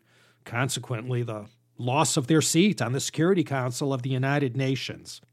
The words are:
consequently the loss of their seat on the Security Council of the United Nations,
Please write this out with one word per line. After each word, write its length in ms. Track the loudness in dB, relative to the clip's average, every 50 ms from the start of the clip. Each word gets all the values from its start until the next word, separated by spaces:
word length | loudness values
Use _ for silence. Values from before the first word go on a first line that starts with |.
| _ _ _ _ _ _ _ _ _
consequently 800 | -6 -2 -2 -2 -2 -2 -6 -6 -6 -6 -6 -4 -4 -2 -2
the 240 | -2 -4 -6 -10 -12 -14 _ _ _ _ _
loss 400 | -6 -4 0 2 2 2 2 2
of 100 | 0 2
their 140 | 4 4 4
seat 400 | 4 4 4 4 4 4 4 2
on 100 | -2 -2
the 80 | -2 -2
Security 440 | -4 -4 -2 0 2 4 4 2 2
Council 500 | 0 -2 -2 -2 -2 -4 -2 -2 -2 -2
of 80 | -2
the 80 | -2 -2
United 480 | -2 0 0 2 2 2 0 0 0
Nations, 640 | 0 0 0 0 -2 -4 -8 -10 -12 -14 -18 -18 -18 _ _